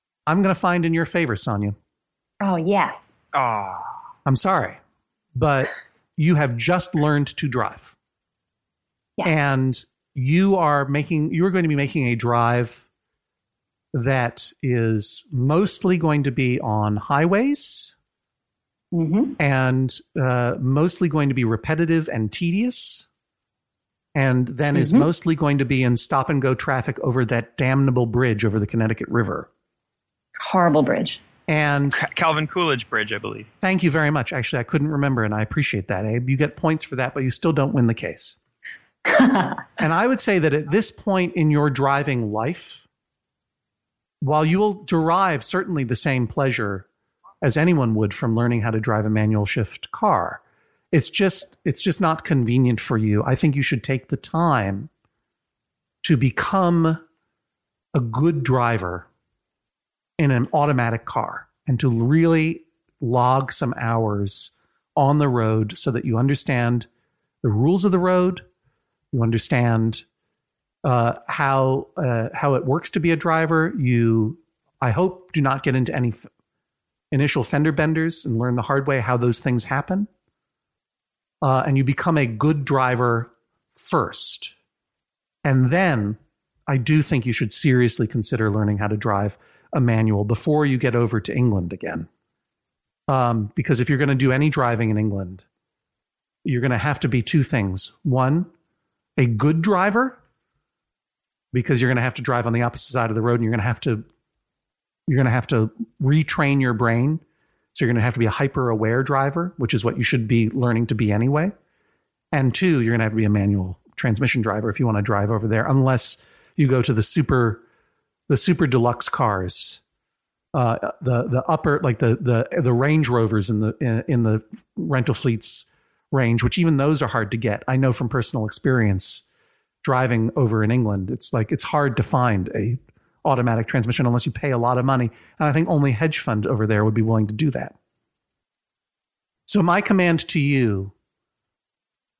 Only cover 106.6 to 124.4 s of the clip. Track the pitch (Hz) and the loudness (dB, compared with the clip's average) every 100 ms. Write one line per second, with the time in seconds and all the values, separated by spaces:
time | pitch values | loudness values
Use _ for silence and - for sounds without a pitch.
106.6 | 127 110 120 117 135 160 - _ _ _ | 0 0 0 2 0 -2 -8 _ _ _
107.6 | _ - 120 120 120 120 110 - 139 139 | _ -4 0 2 0 0 0 0 -2 -2
108.6 | 123 110 110 123 131 135 139 165 175 - | -2 0 0 0 0 0 0 -2 -6 -4
109.6 | 120 110 113 117 117 127 110 117 110 135 | -2 -2 -2 -2 -2 -2 2 2 2 0
110.6 | 123 113 117 110 107 104 127 151 185 - | 0 0 0 0 0 0 0 0 -2 -6
111.6 | _ _ _ _ _ _ _ 151 131 - | _ _ _ _ _ _ _ 0 0 2
112.6 | 185 147 113 117 110 110 107 104 101 101 | 2 2 2 0 0 0 2 2 2 0
113.6 | 92 - _ - 123 107 131 131 110 104 | -2 -8 _ -4 -2 0 0 0 -2 -2
114.6 | 110 101 120 104 101 101 104 110 110 110 | -4 -2 0 0 0 0 0 0 0 0
115.6 | - 135 131 127 - - - _ _ - | 2 2 2 2 0 -4 -12 _ _ 0
116.6 | 139 131 117 110 - 160 139 131 117 - | 2 2 2 2 2 0 2 2 0 -2
117.6 | _ _ _ _ _ _ - 139 - 170 | _ _ _ _ _ _ -2 2 2 2
118.6 | 147 127 120 117 - - 117 98 90 - | 2 2 0 0 -2 0 0 0 -2 -2
119.6 | - - _ _ _ _ _ _ _ 143 | -2 -6 _ _ _ _ _ _ _ -2
120.6 | 113 - - - 131 120 - 127 - 160 | 0 -2 -6 -6 -2 0 0 -2 0 0
121.6 | 160 143 135 113 120 117 123 117 - - | 0 0 0 0 0 2 2 0 0 -2
122.6 | 127 120 143 156 131 120 110 110 98 107 | 0 2 2 2 2 2 2 0 0 0
123.6 | 107 - 123 113 - 123 113 110 | -2 -2 -2 -2 0 0 2 0